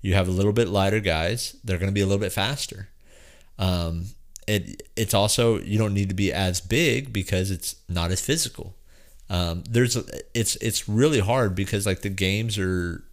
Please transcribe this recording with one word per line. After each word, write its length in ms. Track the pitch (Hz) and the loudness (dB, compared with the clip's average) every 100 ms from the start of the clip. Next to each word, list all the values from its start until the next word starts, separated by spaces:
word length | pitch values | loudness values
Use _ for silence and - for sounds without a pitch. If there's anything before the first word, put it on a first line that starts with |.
You 120 | 95 | 2
have 160 | 95 92 | 2 2
a 20 | |
little 220 | 92 101 | 2 2
bit 160 | 107 113 | 4 2
lighter 320 | 98 98 107 | 4 2 2
guys. 560 | 98 80 85 117 - - | 2 0 0 -2 -6 -10
They're 140 | 113 90 | -4 0
gonna 120 | 95 | 0
be 80 | 101 | 2
a 60 | 98 | 2
little 160 | 101 | 2
bit 100 | 101 | 0
faster. 560 | - 101 139 - 95 98 - - - - - - - | -2 -2 -2 -6 -10 -14 -18 -20 -20 -20 -20 -20 -2
Um, 460 | 92 90 85 82 92 - - - - | 0 0 -2 -4 -6 -12 -20 -16 -4
it, 360 | 104 - - - - | -4 -4 -14 -12 -4
it's 180 | 110 | 0
also, 460 | 107 104 - 117 110 | 4 4 4 2 2
you 180 | - 104 | 0 0
don't 160 | 110 | 2
need 140 | 98 98 | 2 0
to 60 | 95 | 2
be 160 | 98 | 0
as 300 | 78 92 90 | 2 0 -2
big 500 | - 123 165 117 139 | 0 2 2 0 -2
because 400 | 104 95 95 95 | -4 -2 0 0
it's 240 | 92 - - - | -2 -6 -12 -6
not 220 | 87 85 | -2 0
as 100 | 92 | -2
physical. 540 | - 160 - - 92 - - - - - - | 0 -2 -2 -6 -14 -16 -20 -20 -20 -20 -6
Um, 340 | 92 87 85 - | -2 -2 -4 0
there's 280 | 117 123 123 | 2 2 0
a, 80 | - - - | -6 -12 -8
it's, 220 | - 110 - | -4 -2 -2
it's 300 | 113 - - | -2 -4 -2
really 320 | 107 143 147 | 2 4 4
hard 360 | 95 127 117 92 | 2 2 2 0
because, 300 | 98 104 101 | -2 -2 0
like, 160 | 92 | -2
the 80 | 101 | -4
games 480 | 98 95 101 113 104 | -2 0 0 -2 -2
are 440 | 92 92 87 82 - | 0 0 -2 -6 -12